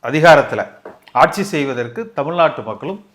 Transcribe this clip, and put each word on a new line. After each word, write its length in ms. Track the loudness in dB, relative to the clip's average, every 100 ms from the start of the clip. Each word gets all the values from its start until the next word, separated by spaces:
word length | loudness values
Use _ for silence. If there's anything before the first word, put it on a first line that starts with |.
அதிகாரத்துல 580 | -4 2 6 6 4 -4 -6 -10 -20 -20 _
ஆட்சி 300 | 2 2 2 -4
செய்வதற்கு 560 | -4 -4 -4 -6 -8 -10
தமிழ்நாட்டு 480 | -6 -6 0 0 0
மக்களும் 380 | -10 -10 -10 -12 -14